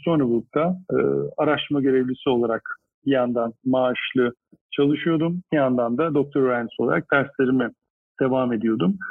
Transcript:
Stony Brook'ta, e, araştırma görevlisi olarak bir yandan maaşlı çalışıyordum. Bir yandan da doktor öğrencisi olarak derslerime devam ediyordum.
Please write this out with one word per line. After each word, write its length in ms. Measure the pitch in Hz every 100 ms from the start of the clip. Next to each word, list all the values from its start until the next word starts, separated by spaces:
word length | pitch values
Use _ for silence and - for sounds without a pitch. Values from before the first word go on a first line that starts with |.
Stony 220 | 175 160
Brook'ta, 540 | 127 117 110 147 170 185 -
e, 60 | 131 135 139 143 -
araştırma 440 | 151 143 - 143
görevlisi 480 | 135 131 127 127 143
olarak 320 | 120 117 113 - - _ _ 139
bir 60 |
yandan 420 | 135 123 120 117 - 131
maaşlı 680 | 131 127 120 - 131 123 - _ _ _
çalışıyordum. 720 | - 143 147 170 160 165 180 -
Bir 60 | 156
yandan 400 | 131 123 117 120
da 160 | 165
doktor 280 | 143 139 143
öğrencisi 400 | 131 120 113 -
olarak 240 | 120 160 -
derslerime 560 | 143 139 - 127 131 113 - _ _ _ -
devam 340 | 131 131 123
ediyordum. 440 | 117 113 110 170 196 -